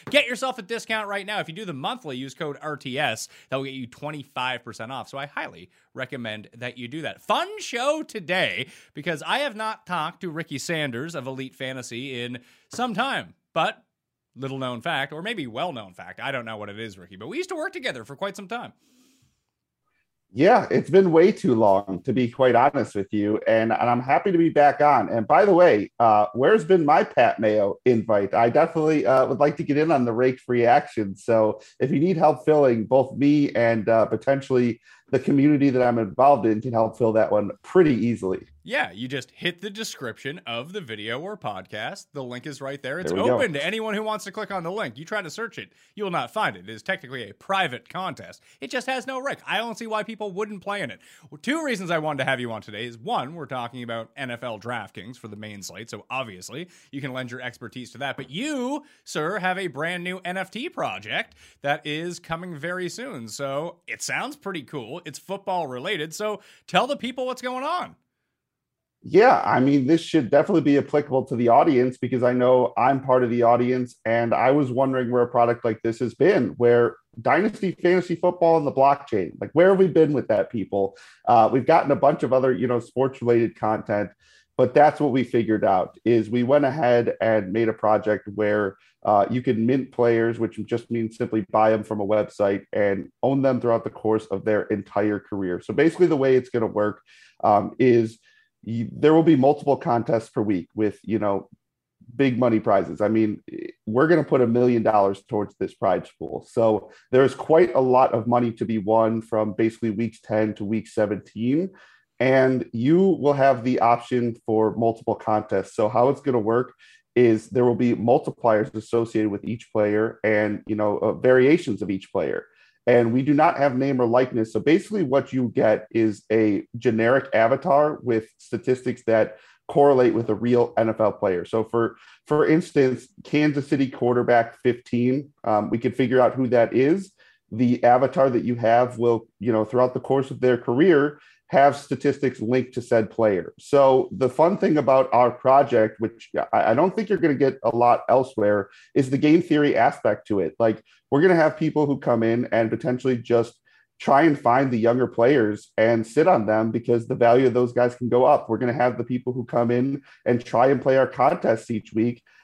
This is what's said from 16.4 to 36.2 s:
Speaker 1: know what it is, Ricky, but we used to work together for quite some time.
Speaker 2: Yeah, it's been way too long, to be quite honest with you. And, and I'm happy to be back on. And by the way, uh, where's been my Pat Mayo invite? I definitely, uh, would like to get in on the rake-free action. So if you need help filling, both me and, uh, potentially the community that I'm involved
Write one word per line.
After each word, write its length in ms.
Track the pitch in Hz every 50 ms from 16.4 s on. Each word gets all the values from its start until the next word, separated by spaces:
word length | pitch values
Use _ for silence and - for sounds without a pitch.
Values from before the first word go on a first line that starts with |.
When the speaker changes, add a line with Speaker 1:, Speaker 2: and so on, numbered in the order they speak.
| 117
Speaker 1:
know 140 | 113 113 107
what 100 | 104 101
it 100 | 101 104
is, 180 | 113 110 98
Ricky, 200 | 92 90 87 101
but 100 | 92 104
we 120 | 120 196 294
used 100 | 359 -
to 80 | 381
work 160 | 320 302 381 370
together 320 | 359 262 254 160 127 110
for 100 | - 143
quite 220 | 131 - 202 196
some 100 | - 202
time. 260 | 180 220 240 226 220 - _ _ _ _ _ _ _ _ _ _ _ _ _ _ _ _ _ _ _ _ _ _ _ _ _ _ _ _ _ _ _ 95
Speaker 2:
Yeah, 300 | 101 143 190 247 220 151 -
it's 220 | - 127 - -
been 220 | 139 190 196 185 160
way 180 | 160 165 196
too 240 | 214 - - 185 123
long, 480 | 110 113 104 95 95 101 - 95 85 -
to 100 | - 120
be 140 | 110 123
quite 300 | 117 117 - 135 127 120
honest 400 | 113 123 143 - 143 113 113 -
with 160 | 104 98 - -
you. 260 | 107 101 104 107 - -
And, 260 | - 110 110 110 113 117
and 160 | - - 120
I'm 120 | 120 123
happy 320 | 123 131 143 165 - 208 180
to 60 | 170
be 100 | 165 160
back 320 | - 151 143 147 135 -
on. 280 | 147 147 147 127 104 -
And 200 | - 117 110 -
by 160 | 143 165 196
the 100 | 202 190
way, 380 | 165 180 170 117 104 98 - - -
uh, 260 | 120 113 107 104 104 - -
where's 300 | 113 131 160 214 220 160
been 200 | 156 190 180 160
my 200 | 143 151 175 214
Pat 340 | - - - 127 110 - -
Mayo 380 | 110 107 107 107 101 98 - - _
invite? 500 | 127 123 113 104 117 110 101 98 95 -
I 160 | 90 117 120
definitely, 560 | 117 147 160 165 - 160 156 156 160 147 -
uh, 200 | - 131 135 131
would 120 | 113 135 -
like 180 | 143 151 - -
to 40 | 160
get 160 | 135 143 139
in 140 | 156 160 165
on 120 | 139 123
the 80 | 120 113
rake-free 540 | 113 127 127 127 127 _ - 123 120 117
action. 480 | 117 120 143 143 - - - 107 98 98
So 460 | - - - 117 113 110 107 104 - - - _ -
if 140 | - 135 143
you 80 | 143
need 160 | 147 180 190
help 280 | 160 160 151 151 147 -
filling, 400 | - 151 151 143 131 120 113 107
both 300 | 98 127 135 131 131 -
me 380 | 98 135 143 147 151 143 135 -
and, 340 | 107 117 117 117 110 104 107
uh, 180 | 113 113 107
potentially 720 | 95 - 107 - - 139 135 135 - 131 123 123 120 113 - _ _ _ _ _ _
the 100 | - 135
community 500 | 135 - 143 139 135 147 151 139 139 139
that 120 | 123 127 123
I'm 160 | 120 120 117
involved 480 | 113 98 - -